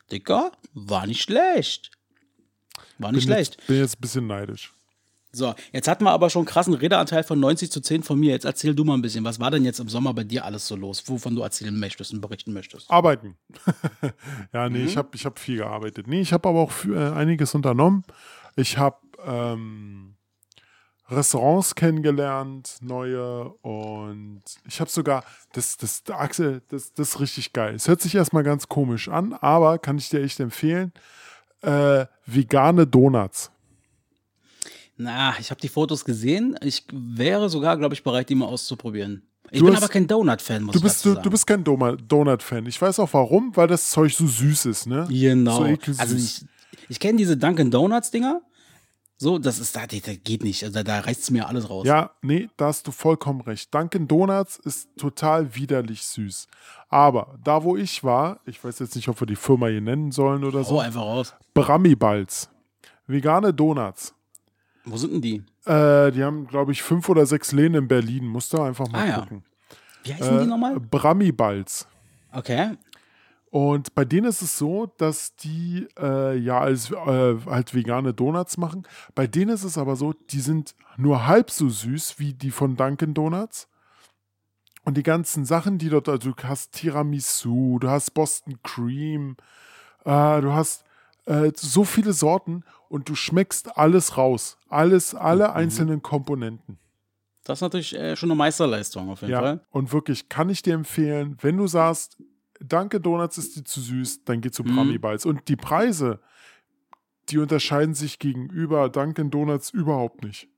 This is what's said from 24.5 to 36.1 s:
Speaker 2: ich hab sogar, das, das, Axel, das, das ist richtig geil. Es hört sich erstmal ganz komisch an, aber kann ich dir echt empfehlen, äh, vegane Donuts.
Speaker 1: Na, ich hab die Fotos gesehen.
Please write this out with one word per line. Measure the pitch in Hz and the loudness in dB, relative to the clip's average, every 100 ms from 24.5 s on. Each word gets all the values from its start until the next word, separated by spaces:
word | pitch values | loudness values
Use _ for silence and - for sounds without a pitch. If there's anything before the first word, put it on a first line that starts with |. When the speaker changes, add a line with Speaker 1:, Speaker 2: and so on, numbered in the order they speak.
| - - | -20 -14
Speaker 2:
ich | - | -8
hab | 160 | -6
sogar, | - 147 131 - - _ | -4 -2 -2 -6 -20 _
das, | - - - | -8 -6 -6
das, | 113 - - | -8 -8 -8
Axel, | 180 139 - 156 131 - | -6 -4 -2 -2 -2 -8
das, | 139 - | -12 -10
das | - 147 | -6 -6
ist | - | -4
richtig | 135 - - | -6 -6 -6
geil. | 123 107 110 | -4 -4 -2
Es | - | 2
hört | 175 | 2
sich | 170 196 | 2 0
erstmal | 165 160 | 2 2
ganz | 143 143 - | 2 -2 -2
komisch | 151 131 117 - | -2 0 -2 -2
an, | 160 202 | -2 -4
aber | 269 143 160 160 165 | 0 4 6 6 4
kann | - 143 | 0 -4
ich | - | -2
dir | 151 | -2
echt | 139 - | -2 -4
empfehlen, | 123 - 156 170 185 - _ - - - _ _ | -6 -2 0 0 -2 -8 _ -20 -20 -20 _ _
äh, | - 143 143 139 131 _ | 0 4 6 4 2 _
vegane | - 123 120 139 143 175 147 | -2 0 4 6 6 6 8
Donuts. | 131 139 123 98 - - _ _ _ _ _ _ _ _ _ _ _ - - _ - | 8 8 6 0 -6 -12 _ _ _ _ _ _ _ _ _ _ _ -14 -14 _ -12
Speaker 1:
Na, | 120 120 135 - | -8 -2 -2 -2
ich | 110 | -8
hab | 139 | -8
die | 139 | -4
Fotos | - 151 147 | -2 -2 -2
gesehen. | - | -4